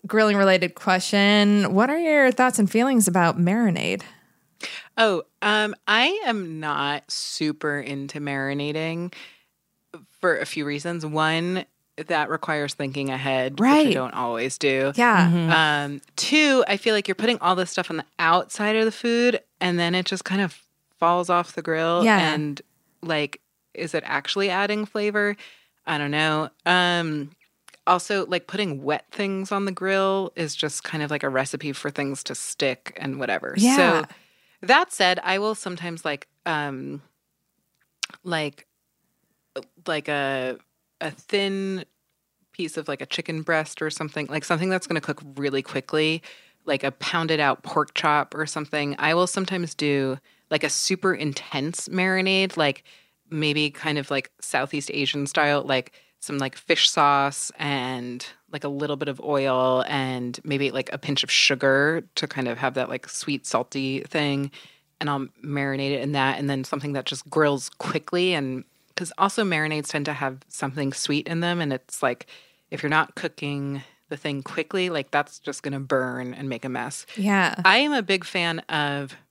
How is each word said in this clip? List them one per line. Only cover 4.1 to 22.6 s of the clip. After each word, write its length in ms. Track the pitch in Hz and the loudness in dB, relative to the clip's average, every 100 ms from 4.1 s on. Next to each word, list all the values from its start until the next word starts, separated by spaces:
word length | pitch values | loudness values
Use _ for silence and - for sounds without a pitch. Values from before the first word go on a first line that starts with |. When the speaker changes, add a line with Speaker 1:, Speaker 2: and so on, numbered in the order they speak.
| - _ _ _ _ - - - - | -20 _ _ _ _ -14 -14 -10 2
Speaker 2:
Oh, 260 | 226 175 - _ | 2 2 -4 _
um, 340 | 208 214 214 - - | 2 2 0 -4 0
I 180 | 214 277 415 339 | 2 4 0 -2
am 340 | 214 175 160 | -2 -4 -6
not 500 | 151 143 143 147 _ | -4 -2 -2 -4 _
super 720 | - - - 156 151 151 143 | -8 -8 -4 -4 -2 -2 -2
into 400 | 131 139 139 151 | -4 -8 -8 -8
marinating 920 | 143 139 135 143 143 156 160 165 175 - - _ _ _ _ _ _ 165 - _ | -4 -2 -2 -2 -2 -4 -4 -4 -8 -10 -20 _ _ _ _ _ _ -20 -20 _
for 180 | 180 156 | 0 0
a 80 | - | -2
few 200 | 160 147 | -6 -4
reasons. 400 | 143 170 170 156 | -4 -4 -6 -4
One, 600 | 156 156 160 175 185 - _ _ - 156 | 0 2 2 0 -4 -6 _ _ -16 -2
that 220 | 160 151 | -2 0
requires 440 | 156 - 151 143 | -4 -2 -2 -4
thinking 360 | - 139 139 135 | -4 -6 -4 -4
ahead, 500 | 131 135 131 131 139 | -2 0 0 0 2
which 100 | 247 | 4
I 40 | 294 | 6
Speaker 1:
Right. 100 | 294 | 6
Speaker 2:
don't 200 | 143 127 | 2 -2
always 440 | - 120 117 127 - | -4 -2 -2 -4 0
do. 340 | 143 135 139 143 | 0 2 0 4
Speaker 1:
Yeah. 320 | 240 202 175 | 6 6 6
Speaker 3:
Mm-hmm. 220 | 170 165 | 6 4
Speaker 2:
Um, 500 | 160 156 147 143 143 _ - | 4 4 2 -2 -8 _ -6
two, 480 | - 302 294 262 226 | 2 4 6 4 4
I 100 | 202 | 2
feel 180 | 226 214 | 2 2
like 120 | 196 | 0
you're 80 | 190 | 0
putting 220 | 220 233 | 0 2
all 140 | 175 185 | 2 2
this 140 | 175 | 0
stuff 180 | - 175 | -4 -4
on 60 | 160 | -6
the 80 | - - | -8 -2
outside 560 | 165 175 - - 208 220 | 2 2 2 -4 0 2
of 100 | 220 | 2
the 60 | |
food, 480 | 220 240 233 247 - _ _ | 0 0 4 4 2 _ _
and 180 | 180 175 | 0 2
then 160 | 170 185 | 2 0
it 100 | 180 | 0
just 200 | 190 - | -4 -2
kind 160 | 190 | 0
of 160 | 190 - _ _ _ _ | 0 -4 _ _ _ _
falls 300 | 165 175 175 | 2 4 2
off 240 | 175 170 | 2 0
the 80 | - | -6
grill. 420 | 165 160 165 170 | -4 0 2 4
Speaker 1:
Yeah. 300 | 226 202 160 | 6 6 4
Speaker 2:
And, 280 | 151 151 143 | 0 -2 -6